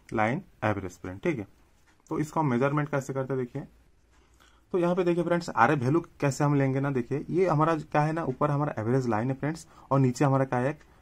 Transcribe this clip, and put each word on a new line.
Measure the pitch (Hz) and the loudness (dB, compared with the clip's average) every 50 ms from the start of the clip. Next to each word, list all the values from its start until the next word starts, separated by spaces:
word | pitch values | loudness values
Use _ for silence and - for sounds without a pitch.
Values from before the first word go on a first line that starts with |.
| _ - - | _ -6 -2
लाइन | 113 107 113 135 196 - - - _ - | 0 0 2 0 -2 -6 -10 -8 _ 0
एवरेज | 110 98 101 95 90 | 0 0 -2 -4 -10
फ्रेंड, | - - - 92 92 101 | -12 -12 -12 -12 -8 -4
ठीक | - 175 151 113 | -4 -2 -2 -4
है। | 98 - - _ _ _ _ _ _ _ _ _ _ - | -6 -10 -14 _ _ _ _ _ _ _ _ _ _ -6
तो | 160 151 | -6 -4
इसको | 156 - - 165 | -4 -2 -2 0
हम | 151 | 0
मेजरमेंट | 135 120 120 135 139 147 147 147 143 | 2 2 2 2 2 0 -2 -2 -2
कैसे | 143 139 135 - 131 | -4 -6 -6 -4 -6
करते | 135 127 131 135 | -6 -4 -4 -4
हैं | 131 123 | -4 -4
देखिए, | 123 - 139 - - - _ _ _ _ _ _ _ _ _ _ _ _ _ _ _ _ _ _ _ | -6 -8 -12 -12 -14 -18 _ _ _ _ _ _ _ _ _ _ _ _ _ _ _ _ _ _ _
तो | - | -2
यहाँ | 180 170 175 180 | 0 0 2 2
पे | 190 175 | 2 2
देखिए | 175 170 175 165 | 2 2 0 0
फ्रेंड्स, | 170 170 170 170 - | 0 0 -2 -2 -2
आरए | - 117 117 131 156 | 2 4 4 4 4
वैल्यू | 147 117 131 151 170 170 - - - | 2 2 2 0 0 0 -4 -6 -2
कैसे | 143 139 131 - 147 | -2 -2 0 0 0
हम | 143 147 | 2 2
लेंगे | 139 135 135 131 135 | 2 2 2 0 0
ना, | 139 143 | -2 -2
देखिए | 135 127 117 - 131 151 160 - | -2 -2 -2 -2 -4 -6 -4 -2
ये | 147 180 190 | 0 0 2
हमारा | 170 156 147 156 165 165 | 2 2 2 2 2 0
क्या | 151 151 - - 151 | 0 -4 -2 0 0
है | 147 156 160 | 0 0 -2
ना, | 165 160 | -2 -4
ऊपर | 143 131 - 147 143 | -4 -2 0 0 0
हमारा | 143 143 151 147 - 110 | 0 0 -2 -2 -4 -2
एवरेज | 107 117 131 135 123 | -2 0 0 0 2
लाइन | 117 107 107 120 135 | 0 0 0 0 -2
है | 131 | -4
फ्रेंड्स, | - 135 151 160 156 - - - - - - | -4 -4 -6 -6 -8 -12 -20 -20 -18 -4 0
और | 135 139 | 2 4
नीचे | 131 127 123 - 151 | 4 4 2 2 2
हमारा | 135 135 135 135 | 4 4 2 2
क्या | 135 131 123 | 0 0 -2
है, | 123 143 | -2 -2
एक, | 156 - - - _ - | -4 -8 -14 -20 _ -20